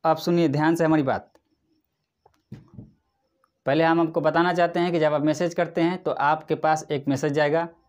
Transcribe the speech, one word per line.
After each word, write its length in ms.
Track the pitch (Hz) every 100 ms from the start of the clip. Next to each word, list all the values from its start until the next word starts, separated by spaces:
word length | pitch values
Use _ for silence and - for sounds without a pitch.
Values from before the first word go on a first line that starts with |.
आप 120 | 160 156
सुनिए 320 | - 170 165
ध्यान 260 | 143 156
से 100 | 170
हमारी 180 | 160 156
बात। 300 | 135 113 - _ _ _ _ _ _ _ _ _ _ _ _ - - - - _ _ _ _ _ _ _ -
पहले 180 | 147
हम 160 | 165 165
आपको 200 | 165 160
बताना 320 | 156 160 175
चाहते 260 | 175 170 175
हैं 120 | 175
कि 60 | 175
जब 160 | 151
आप 80 | 147
मैसेज 320 | 151 151 175
करते 260 | 175 165 -
हैं 220 | 165 180
तो 80 | 160
आपके 440 | - 143 156 - 156
पास 300 | 156 156 -
एक 180 | 147 139
मैसेज 240 | 135 151
जाएगा 360 | 143 147 160 165 -